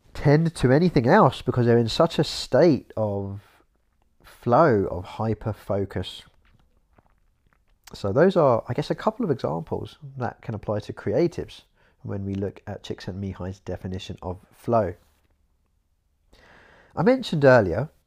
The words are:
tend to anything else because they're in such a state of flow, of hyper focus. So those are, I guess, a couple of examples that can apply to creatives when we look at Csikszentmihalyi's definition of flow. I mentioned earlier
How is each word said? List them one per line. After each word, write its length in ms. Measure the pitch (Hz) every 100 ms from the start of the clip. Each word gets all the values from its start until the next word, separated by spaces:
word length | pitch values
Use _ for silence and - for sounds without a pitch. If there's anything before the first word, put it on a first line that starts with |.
| _
tend 400 | - 143 151 165
to 180 | - 123
anything 360 | 139 175 147 117
else 340 | 202 160 -
because 240 | - - 120
they're 120 | 117
in 120 | 113
such 300 | - 165 -
a 40 |
state 720 | 151 - - 127 175 120 - -
of 460 | 107 101 98 98 - _ _ _ _ _ _ _
flow, 640 | - - 123 123 160 107 92
of 140 | 87 98
hyper 480 | - 113 107 117
focus. 680 | - - 101 98 95 90 - - _ _ _ _ _ _ _ _ _ _ _ _ _ _ _ -
So 200 | - 101
those 240 | 104 185 185
are, 260 | 143 113 -
I 40 |
guess, 180 | 123 -
a 40 | -
couple 300 | - 220 214
of 60 |
examples 680 | 127 131 160 160 92 107 - 139 135
that 240 | 120 -
can 120 | -
apply 260 | 104 - 107
to 120 | -
creatives 680 | - - 113 170 - - - _ _ _ _
when 220 | 113 101 98
we 100 | 98
look 260 | 98 - -
at 160 | 95
Csikszentmihalyi's 760 | - - - 92 98 - 90 95
definition 580 | - 90 98 92 - 90
of 160 | 92 92 _
flow. 400 | _ - 117 107 - _ _ _ _ _ _ _ _ _ _ _ _ _ _ _ - _ _ _ -
I 60 |
mentioned 420 | 185 262 - 160
earlier 460 | 135 127 95 85 147 _